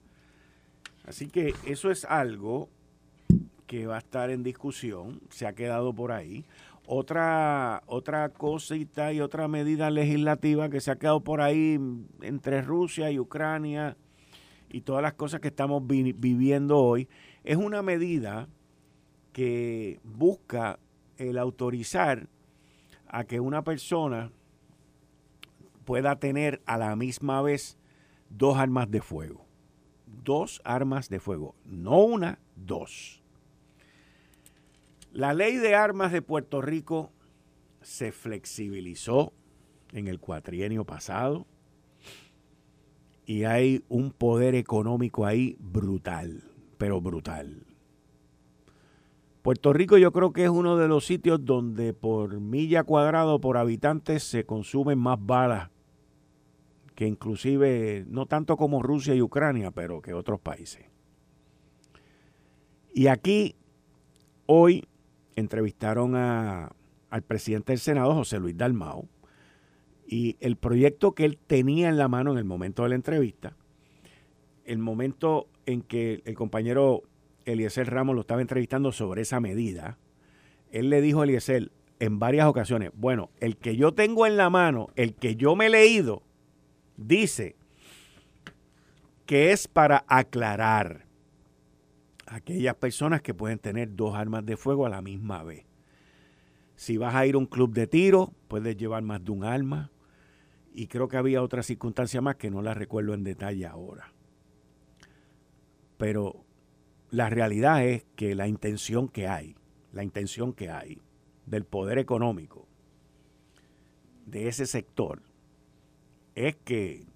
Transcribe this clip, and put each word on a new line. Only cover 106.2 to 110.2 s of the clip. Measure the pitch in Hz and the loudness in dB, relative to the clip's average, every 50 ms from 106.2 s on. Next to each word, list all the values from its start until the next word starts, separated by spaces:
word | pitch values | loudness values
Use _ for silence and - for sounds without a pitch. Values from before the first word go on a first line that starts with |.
| 101 98 - - - _ _ _ _ _ _ _ _ _ _ _ _ _ | -2 -4 -6 -10 -18 _ _ _ _ _ _ _ _ _ _ _ _ _
la | - 117 120 110 | -2 -2 0 0
realidad | 113 117 113 110 104 104 120 147 160 147 123 | 0 0 0 0 0 2 2 4 4 4 2
es | 123 123 113 - _ _ | 2 0 -2 -6 _ _
que | - 113 104 98 | -6 -4 -4 -4
la | 98 98 | -2 -2
intención | 104 107 104 - 107 107 104 - - 110 117 135 127 | -4 -4 -4 -4 -6 -6 -6 -6 -4 -2 -2 -4 -4
que | - - 98 | -6 -8 -6
hay, | 92 98 85 78 78 - - _ _ _ _ _ _ - | -6 -6 -8 -10 -14 -20 -20 _ _ _ _ _ _ -12
la | 95 101 | -10 -10
intención | 98 - 107 | -8 -8 -8